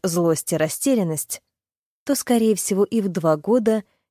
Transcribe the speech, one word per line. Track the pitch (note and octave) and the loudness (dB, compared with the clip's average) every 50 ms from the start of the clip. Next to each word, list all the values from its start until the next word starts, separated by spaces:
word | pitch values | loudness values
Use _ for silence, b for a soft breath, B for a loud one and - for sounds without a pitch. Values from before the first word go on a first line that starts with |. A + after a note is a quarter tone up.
| - | -6
злость | F#3 E3 F3 E3+ E3 D#3+ - - - F3 | -4 0 2 2 2 2 0 -2 -4 -2
и | |
растерянность, | D3+ D#3 D#3 - - - C#4 C4 A3+ F#3+ E3 D#3 C#3+ - - - - _ _ _ _ _ _ _ _ _ _ _ _ _ | -2 -2 -2 -2 -4 0 0 2 2 0 -2 -4 -6 -6 -10 -10 -14 _ _ _ _ _ _ _ _ _ _ _ _ _
то, | - C#4 | -4 -2
скорее | - - - B3 A#3 A3+ A3 G#3+ | -2 0 0 0 2 4 2 2
всего, | F3+ - - G3+ F#3+ G3+ | 0 0 -2 0 0 0
и | - A3+ A3+ | 0 0 -2
в | G3 G3 | -2 -2
два | E3 F3+ D#3+ E3 D#3 | -4 0 0 2 0
года | D3+ - G3 A#3 B3+ G#3+ A3+ A3 A3 - _ _ _ _ _ | 0 0 0 0 2 2 2 0 0 -2 _ _ _ _ _